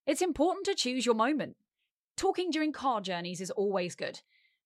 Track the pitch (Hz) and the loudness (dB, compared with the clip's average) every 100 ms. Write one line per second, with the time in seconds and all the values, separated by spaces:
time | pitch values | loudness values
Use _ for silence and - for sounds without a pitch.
0 | - 302 370 269 330 370 381 381 247 254 | 0 2 2 4 2 2 -2 0 0 0
1 | 240 220 240 302 165 - _ _ _ _ | 2 4 4 2 -4 -10 _ _ _ _
2 | _ - 381 359 359 302 311 - 269 220 | _ -2 0 2 0 0 0 0 -2 -2
3 | 185 175 175 175 185 - 202 190 175 - | -2 -6 -6 -6 -6 -2 0 0 -2 -4
4 | - - _ _ _ _ | -8 -8 _ _ _ _